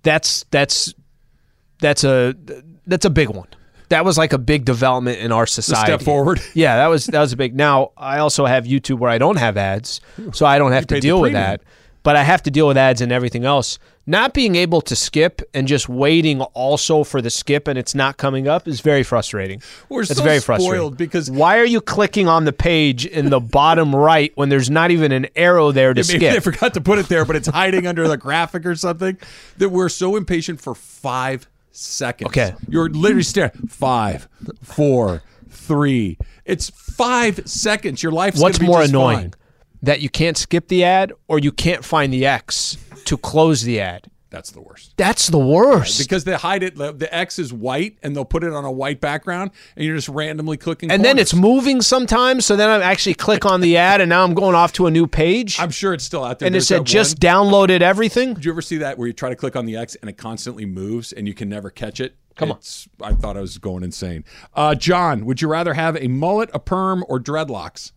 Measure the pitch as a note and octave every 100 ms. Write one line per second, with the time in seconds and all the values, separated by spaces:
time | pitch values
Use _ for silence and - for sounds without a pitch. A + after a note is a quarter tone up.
0 | D#3+ D#3 - - - C#3+ C#3 - - -
1 | _ _ _ _ _ _ _ _ D3 C#3
2 | C#3+ C3 B2 C3+ - C3 D#3 - - F3+
3 | G3+ D3+ B2+ G#2 - - _ _ - D#3+
4 | F#3 D#3 D#3+ C#3+ A#2+ D3+ B2+ A#2+ C3 B2+
5 | B2 G#2+ A#2 A2+ A#2 - - A2 G#2+ D#3
6 | D3+ C#3+ C#3+ F3+ - D#3+ D#3 A#2 D#3 D#3+
7 | - D3+ D3 B2 C3 C3 D3 C#3 C3+ _
8 | C3+ C#3+ D3+ D3 C3+ C3 A#2+ C3+ - B2+
9 | B2 A#2 D3+ F#3+ A#2 G#2 G2 G2 A#2+ -
10 | - - G#3+ - D3 C#3+ C#3 C3 - D3
11 | C#3 F#3 C3+ G2+ F#2+ G#2 _ _ _ _
12 | D3+ D3 C#3+ F3+ D3+ C#3+ D3+ C3+ C3+ A#2+
13 | B2 B2 B2 A#2+ B2+ C#3+ A#2 - _ _
14 | - F#3 B3+ C#4+ A#3 F3 F3 E3+ - B2
15 | - D3+ D#3+ - - C3+ C3 C#3 - B2+
16 | C#3+ E3 D#3+ C3+ C3 A#2+ C3 D3 - D#3
17 | C#3+ C#3 A#2 - - C#3 D3+ C3 A#2+ C#3
18 | C3+ - C#3 C3+ C3+ E3+ - B2+ D#3 C#3+
19 | B2 A#2+ - G#2+ F#2+ G2+ - - _ C4
20 | G3+ B2+ D#3 D3 - B2+ F#3 F#3 D3+ B2+
21 | E3+ F3 C#3 C3 E3 A3 A#3+ A3+ - -
22 | G#3 G#3 F3+ E3 D3+ - E3+ E3 D3 B2
23 | D3 E3 C#3+ C3+ A#2 C#3+ D3+ E3 D#3 C3+
24 | D3+ D#3+ D3 - C#3 C#3 B2 D#3 E3+ E3+
25 | D3+ C3 C3+ - F3 F3 D3+ C3+ C3 B2+
26 | F3 F3 D#3+ G#3+ F3+ - B3 E3+ C#3+ G#3
27 | F3 E3+ D3 D#3 D#3+ D3+ F#3+ F#3+ F3+ E3
28 | D#3+ C#3+ C3+ D#3+ E3 F3 E3+ E3 F3+ E3
29 | F#3+ F#3+ - - - - G3 F3+ F3+ -
30 | F#3 G#3+ F3+ F3 D#3+ D#3+ - A2+ - -
31 | C#3 B2+ C3 C3 - _ _ - - -
32 | B2 - - - G#2 - - E3 E3 D3+
33 | G3 B3 E3 G3 D3+ - - - C3+ B2
34 | G#2 C#2+ - _ - - - - D3 B2+
35 | G#2 E2+ - _ - - - D3 C#3+ B2+
36 | G2+ - - - - F#3 - _ - -
37 | A#3+ B3 A3+ F#3+ - - G#3+ G#3+ F#3 C3
38 | E3 D#3+ G3 D#3 F3 F3+ F3 F3 D3 C3+
39 | C3 A2 F2+ - _ _ _ _ B2+ C#3+
40 | D3 - E3+ D3+ - E3+ - F3+ F3 F#3+
41 | F#3+ - - D#3 D3 - E3 D#3 - D#3+
42 | C#3 B2+ C3+ B2+ - - - - - -
43 | - D3 - D#3 D#3+ C#3 A2+ A2+ F#2+ F2+
44 | - _ _ E2 - - - - - -
45 | F#3 A3+ - D#3+ C3 D#3+ B3+ A3+ - -
46 | C3+ F#3+ D#3+ F3 F3 G3 F#3 D3 C#3+ D3
47 | D#3 E3+ F3+ - C#3+ A#2+ A#2+ C#3 G#3 G#3
48 | D3 C#3+ B2+ E3 E3+ D3 C#3 C3 C3+ D3
49 | D3 D3+ F#3+ F3 G3 _ - - D#3 D#3
50 | C#3+ C#3+ D#3 D#3 D#3 D3+ - D#3+ E3 F#3+
51 | A#3+ C4+ F#3 E3+ G3 C4 C4 C4 G#3+ B3+
52 | B3 B3 B3+ C4 - G3+ G#3+ G#3+ F3+ F#3+
53 | - - - G#3 G3+ F#3 F3 E3+ F3+ G3+
54 | F3 E3+ F#3 E3+ F#3+ F3 E3+ - F3 D#3+
55 | E3+ - E3 G#3+ G#3+ - E3+ - G3 E3
56 | - D#3+ B2 B2+ F3+ F#3 - F#3 B2 -
57 | D3 D#3 F3 F#3 G3+ G3 G3 F#3 F3 G3
58 | A3+ A#3+ B3+ G3+ D#3 E3 - D#3+ C#3+ C3
59 | A#2+ A2+ C3 B2+ C3+ B2+ A2+ A2 A#2 -
60 | G#2+ G2+ A2+ A2 A#2+ A2 G#2 F#2+ G2 A#2
61 | A#2 - G#2 F#2+ G#2 G#2 G2 - G#2+ -
62 | B2+ _ _ - D#3 - - - - _
63 | G#2+ G#2+ G#2+ G2 F#2 - G#2 F2+ F2+ -
64 | F#2 E2 - - - - D3+ C#3+ E3 F3+
65 | E3+ A#2+ A2 B2+ D#3 D#3+ F3 D3+ D#3+ D#3+
66 | C3 C3 E3 G#3 A3+ - - F#3+ F#3+ F#3
67 | F3+ C3 A#2+ D3+ D3+ G#2+ E2+ - -